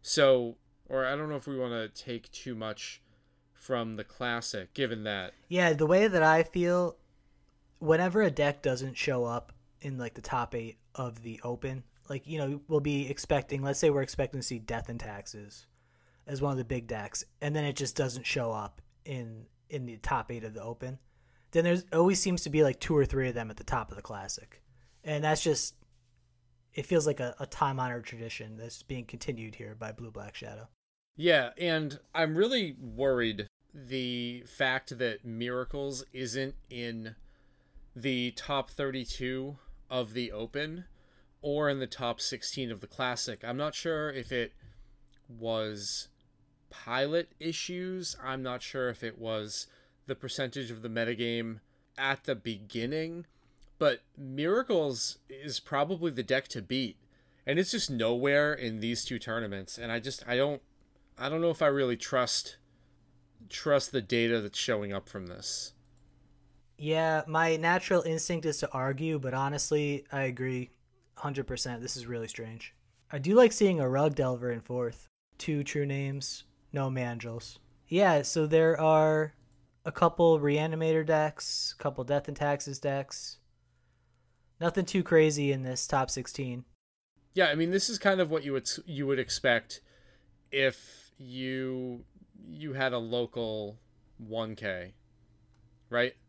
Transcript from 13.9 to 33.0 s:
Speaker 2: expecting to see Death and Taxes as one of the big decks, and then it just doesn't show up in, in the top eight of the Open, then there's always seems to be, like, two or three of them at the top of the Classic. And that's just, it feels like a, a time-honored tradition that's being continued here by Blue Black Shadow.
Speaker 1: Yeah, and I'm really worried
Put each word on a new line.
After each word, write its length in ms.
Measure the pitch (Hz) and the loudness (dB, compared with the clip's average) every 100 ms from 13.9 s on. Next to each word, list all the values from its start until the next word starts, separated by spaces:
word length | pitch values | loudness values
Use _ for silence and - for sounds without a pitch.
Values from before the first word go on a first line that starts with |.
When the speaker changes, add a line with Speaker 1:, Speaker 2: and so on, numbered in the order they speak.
| 143 | 4
Speaker 2:
expecting 400 | 135 - 131 135 | 0 -2 -2 -2
to 40 | - | -4
see 140 | 120 | -6
Death 300 | 110 117 - | -6 -6 -6
and 100 | 117 | -8
Taxes 680 | 107 101 - 104 101 - - _ _ _ _ _ - | -8 -10 -12 -16 -16 -20 -20 _ _ _ _ _ -8
as 140 | 135 | -2
one 100 | 143 | 0
of 60 | 131 | -2
the 80 | 117 | -2
big 200 | 127 117 | -6 -4
decks, 380 | 110 101 - - _ | -6 -6 -8 -10 _
and 140 | 147 151 | -2 0
then 80 | |
it 120 | 143 139 | -2 -2
just 200 | 135 - | -4 0
doesn't 300 | 135 123 - | -2 -2 -4
show 260 | 139 117 | -2 -2
up 300 | 107 101 - - _ - | -2 -6 -12 -20 _ -10
in, 400 | 131 117 113 113 _ _ | -8 -8 -12 -18 _ _
in 160 | 147 123 | -8 -6
the 120 | 110 | -6
top 340 | - 131 - | -2 -2 -2
eight 120 | 120 | -8
of 100 | 110 | -8
the 80 | 107 | -10
Open, 380 | 110 120 127 135 _ _ _ _ _ | -10 -8 -10 -12 _ _ _ _ _
then 120 | 165 | 2
there's 220 | 170 180 - | 4 2 2
always 260 | 160 180 190 | 6 6 6
seems 220 | 190 180 | 2 0
to 60 | 151 | 2
be, 120 | 151 | 6
like, 180 | 147 131 | 6 4
two 160 | - 151 | 2 4
or 100 | 135 | 4
three 240 | 135 127 | 2 0
of 60 | 120 | -2
them 140 | 113 | -6
at 80 | 107 | -8
the 60 | |
top 260 | - 110 110 | -2 -2 -2
of 60 | 101 | -10
the 60 | |
Classic. 600 | - 196 190 - - - _ - - _ 160 | -10 -10 -8 -10 -12 -20 _ -20 -20 _ -4
And 180 | 151 | 0
that's 180 | 156 156 | 2 2
just, 340 | 165 143 - - _ _ _ _ _ _ _ _ _ | 2 2 0 -8 _ _ _ _ _ _ _ _ _
it 120 | - - | -10 2
feels 200 | 170 151 | 2 4
like 140 | 139 | 0
a, 160 | 123 - | -4 -6
a 60 | 135 | -10
time-honored 600 | - 139 131 127 120 110 | 0 0 0 -4 -4 -10
tradition 520 | 113 113 - 110 110 | -12 -12 -10 -12 -14
that's 260 | 113 - | -14 -16
being 220 | - 127 113 | -10 -10 -10
continued 500 | 117 - 117 110 - | -8 -6 -6 -10 -12
here 200 | 110 110 | -14 -10
by 140 | 110 | -12
Blue 200 | 110 120 | -10 -14
Black 240 | 107 101 - | -12 -14 -14
Shadow. 320 | 110 107 113 _ _ _ _ - | -14 -14 -18 _ _ _ _ -2
Speaker 1:
Yeah, 340 | 170 151 120 - | 4 4 4 -4
and 420 | 175 160 151 143 _ 160 | -2 0 -2 -8 _ 0
I'm 200 | 160 160 | 0 2
really 400 | 226 262 180 131 | 2 2 -2 -6
worried 680 | 127 110 | -12 0